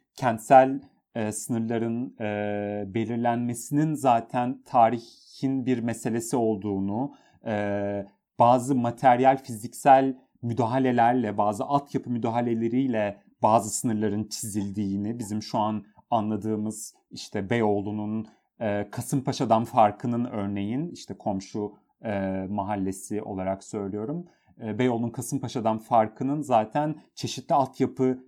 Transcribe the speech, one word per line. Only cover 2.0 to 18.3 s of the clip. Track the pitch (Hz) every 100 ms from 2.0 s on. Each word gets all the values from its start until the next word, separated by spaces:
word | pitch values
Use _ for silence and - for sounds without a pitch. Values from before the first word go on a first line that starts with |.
| 135 -
e, | 107 104 104 104 104 104 101
belirlenmesinin | 117 110 120 120 117 120 117 - 147 160
zaten | 143 131 117 117 127 123 135 -
tarihin | 127 113 117 - - - - 135 135 120
bir | 120
meselesi | 117 110 117 113 117 131
olduğunu, | 113 104 104 98 98 107 143 - _ _ -
e, | 104 208 101 202 202 - _ _ -
bazı | 120 127 123 131
materyal, | 120 117 135 123 131 135
fiziksel | - 110 113 - 143 135 135 127 _ _
müdahalelerle, | 117 113 113 131 127 120 117 127 107 101
bazı | 104 107 127
altyapı | 143 - 139 120
müdahaleleriyle | 120 117 120 120 113 117 123 135 110 104 - _ -
bazı | 107 113 107
sınırların | - 127 107 107 101 107
çizildiğini, | - 113 101 98 98 98 98 104 120
bizim | 101 107
şu | - 117
an | 110 107 - _ -
anladığımız | 117 104 104 107 107 107 107 - - _
işte | - - 107 95
Beyoğlu'nun, | 120 107 101 101 107 104 110 107